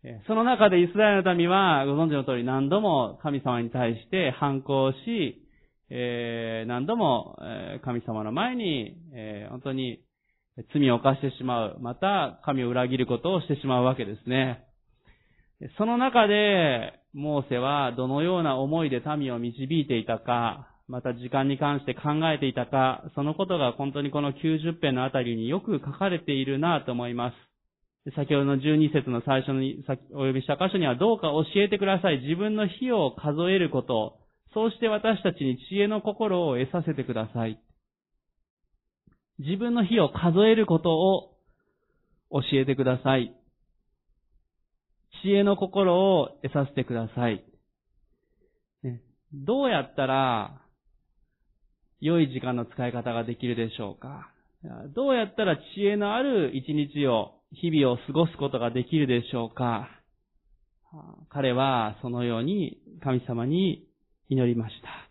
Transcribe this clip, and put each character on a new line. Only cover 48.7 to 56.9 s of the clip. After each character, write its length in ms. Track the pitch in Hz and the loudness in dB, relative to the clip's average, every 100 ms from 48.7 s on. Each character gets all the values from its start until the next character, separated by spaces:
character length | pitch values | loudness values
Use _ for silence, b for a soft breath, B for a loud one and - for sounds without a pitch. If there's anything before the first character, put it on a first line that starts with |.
| _ | _
ね、 200 | 131 120 _ _ _ | -10 -10 _ _ _
ど 320 | 143 139 262 | -12 -4 0
う 60 | 269 | 2
や 100 | 180 | 0
っ 140 | 135 | -2
た 120 | - 135 | -4 0
ら 560 | 135 131 113 95 - _ _ _ _ _ _ _ _ _ _ _ _ _ _ | 2 2 0 -4 -14 _ _ _ _ _ _ _ _ _ _ _ _ _ _
良 200 | 147 170 | 0 2
い 80 | 147 | 2
時 120 | 127 | -2
間 140 | 123 | -4
の 100 | 123 | -4
使 240 | 117 - 123 | -6 -6 -4
い 40 | |
方 200 | 120 120 | -4 -4
が 120 | 117 | -4
で 120 | 113 120 | -4 -4
き 100 | 123 | -4
る 80 | |
で 200 | 117 113 | -2 -4
し 60 | - | -6
ょ 120 | 104 | -10
う 40 | - | -12
か？ 340 | 131 143 - _ _ _ - 117 139 | -16 -18 -20 _ _ _ -18 -16 -10
ど 160 | 156 277 | -2 2
う 40 | |
や 100 | 247 | 2
っ 100 | 214 | 0
た 100 | - | 0
ら 120 | 202 151 - | 0 0 -4
知 100 | - | 0
恵 120 | 202 208 | 0 2
の 180 | 202 | 0
あ 80 | 226 | 0
る 340 | 277 226 143 131 | 0 2 0 -2
一 160 | 131 | -2
日 340 | 151 143 | -2 -2